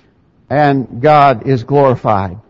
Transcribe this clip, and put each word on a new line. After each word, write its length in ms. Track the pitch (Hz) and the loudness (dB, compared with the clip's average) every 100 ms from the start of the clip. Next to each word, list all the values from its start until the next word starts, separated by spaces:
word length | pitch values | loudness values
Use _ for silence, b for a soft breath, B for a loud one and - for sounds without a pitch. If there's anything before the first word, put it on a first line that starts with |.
| _ _ _ _ - | _ _ _ _ -6
and 520 | 135 143 139 113 120 | -2 0 0 -4 -2
God 460 | 147 151 139 117 135 | 2 4 4 0 -2
is 160 | 131 | -4
glorified. 760 | 113 143 135 120 120 101 95 98 | -2 0 2 0 -2 -2 -4 -12